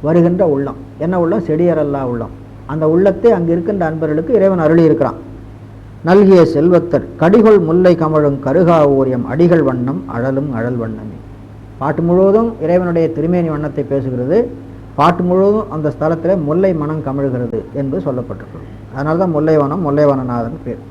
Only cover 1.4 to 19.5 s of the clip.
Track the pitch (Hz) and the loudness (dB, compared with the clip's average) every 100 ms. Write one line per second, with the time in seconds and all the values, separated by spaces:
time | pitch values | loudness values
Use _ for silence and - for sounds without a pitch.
1.4 | 170 156 175 156 143 139 131 120 113 - | -2 0 0 0 -2 -4 -4 -6 -8 -12
2.4 | - - - 151 156 165 196 185 240 202 | -18 -18 -10 -2 2 4 2 2 2 2
3.4 | 170 170 165 196 160 160 160 151 175 233 | 0 -2 -2 -2 -2 -2 -2 -2 0 2
4.4 | 190 185 156 165 160 - 127 - - - | 2 2 2 4 4 4 0 -4 -14 -18
5.4 | - - - - - - 160 190 196 185 | -18 -20 -20 -20 -20 -10 2 4 8 6
6.4 | 160 - 165 180 - 131 - - 165 226 | 6 4 4 2 2 -4 -4 0 4 6
7.4 | 220 208 160 175 185 175 156 156 151 139 | 6 6 4 4 4 4 2 2 2 0
8.4 | 135 147 170 170 143 135 131 127 - 131 | 0 2 4 4 4 4 2 0 -2 -2
9.4 | 170 175 135 127 123 170 - 117 131 135 | 2 2 2 -2 -4 -6 -8 -6 -4 -2
10.4 | 143 117 117 123 110 107 110 104 - - | -4 -4 -4 -4 -6 -8 -12 -14 -18 -20
11.4 | - - - - 135 151 170 180 190 208 | -20 -20 -20 -8 -4 -2 0 4 4 4
12.4 | 233 226 156 180 180 170 165 147 160 180 | 0 -4 0 0 0 0 0 -2 -2 0
13.4 | 165 151 151 135 135 139 127 127 123 196 | -2 -4 -6 -6 -4 -4 -4 -4 0 0
14.4 | 247 - - - - - 151 175 180 185 | 0 -6 -18 -18 -14 0 2 2 0 2
15.4 | 196 208 - 156 151 - 156 160 165 196 | 2 0 -4 -4 -6 -2 -2 -2 -2 -2
16.4 | 143 165 190 165 147 156 135 135 139 127 | 0 0 0 0 -4 -6 -6 -4 -4 -4
17.4 | 120 113 - 139 139 147 143 127 117 - | -4 -6 -8 -8 -4 -4 -4 -6 -6 -12
18.4 | - - - - - 135 151 165 185 151 | -14 -16 -18 -18 -14 -8 -4 0 0 0
19.4 | 156 | 2